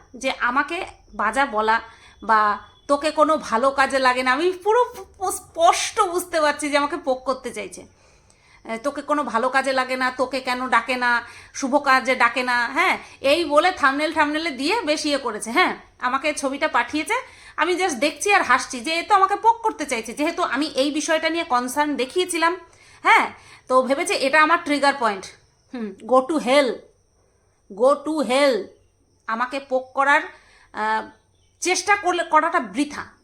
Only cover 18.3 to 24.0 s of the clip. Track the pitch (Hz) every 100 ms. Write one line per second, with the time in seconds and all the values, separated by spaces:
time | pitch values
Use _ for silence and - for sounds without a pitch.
18.3 | 392 - 262 - 254 240 330 339 311 381
19.3 | 403 440 453 453 - 294 233 226 226 302
20.3 | 339 339 247 302 262 294 294 302 311 320
21.3 | 339 330 247 254 269 294 262 254 359 359
22.3 | 330 330 359 - _ - - 339 453 220
23.3 | - - - - 254 240 277